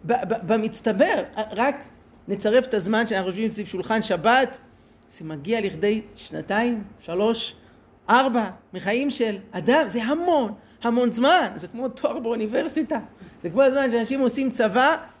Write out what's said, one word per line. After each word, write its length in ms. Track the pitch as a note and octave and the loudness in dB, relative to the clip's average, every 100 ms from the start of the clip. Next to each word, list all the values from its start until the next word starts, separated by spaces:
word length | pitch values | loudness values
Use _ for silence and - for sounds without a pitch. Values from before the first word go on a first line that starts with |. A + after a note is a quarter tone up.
ב-, 80 | D#3+ | 0
ב-, 400 | A#3+ F#3+ - F3 | -2 0 -4 0
במצטבר. 680 | A3 G#3+ - A#3 G3 E4 G#4+ - - G#3+ | 0 0 -2 -2 2 2 2 -4 -6 -6
רק 260 | G#3 C4 C#4+ - - _ - - | -2 -2 -2 -12 -20 _ -20 -8
נצרף 380 | G3 G#3+ A#3+ B3 | -2 4 4 4
את 80 | |
הזמן 320 | G#3+ F3+ A3 A#3 | -2 0 0 0
שאנחנו 200 | G3 F#3 | -2 -2
יושבים 220 | F#3 A3 | -2 -4
סביב 180 | G#3 G3+ | -4 -8
שולחן 360 | F#3 E3+ A3 | -6 -2 -2
שבת, 540 | G#3 F3+ G#3+ B3+ B3+ - - _ _ _ _ - | 0 2 4 4 2 -4 -20 _ _ _ _ -16
זה 60 | |
מגיע 360 | D#3+ D#3 D3 A3+ | -12 -10 -4 -2
לכדי 400 | - D#3+ G3+ A3 A3 - | -2 -2 0 0 -4 -18
שנתיים, 680 | - D#3 D#3 G3+ A#3+ A#3 G3 - | -12 -10 -2 0 0 -2 -6 -18
שלוש, 540 | - F3 G#3+ A3+ - - - _ _ _ - | -6 0 0 0 -6 -12 -20 _ _ _ 2
ארבע, 400 | A#3 C4+ A#3 G3+ F#3 _ | 4 4 0 -2 -8 _
מחיים 360 | F#3 F3+ A#3 C#4+ | -8 -2 -2 -2
של 260 | A#3+ A3+ G3 - | -2 -2 -4 -8
אדם, 340 | F#3 E3+ C#4+ C4 | -4 2 4 2
זה 140 | A3 | -2
המון, 500 | A3+ D#4 F4 D#4 A3 G#3+ - _ | -2 0 2 2 2 -6 -18 _
המון 300 | A#3 A#3 B3 | 0 2 2
זמן, 400 | A3+ C4+ F4+ A#3 - | 2 4 4 2 -6
זה 120 | E3+ | -12
כמו 200 | A#3 B3+ | -8 -8
תואר 300 | B3+ - E4+ | -2 -2 -2
באוניברסיטה, 800 | A3+ A3+ G#3+ A#3 D#4+ D#4 D4+ C4+ - - - - | -4 -2 -2 -2 -2 -2 -2 -4 -6 -20 -20 -10
זה 80 | F3 | -4
כמו 120 | F3+ | 4
הזמן 280 | C4+ C4+ C4+ | 4 4 2
שאנשים 300 | A#3 A3+ C4+ | 0 0 0
עושים 300 | B3+ C4 C4+ | 0 0 -4
צבא 460 | - A3 G3+ C4+ D#4+ - - | 0 0 4 2 2 -6 -20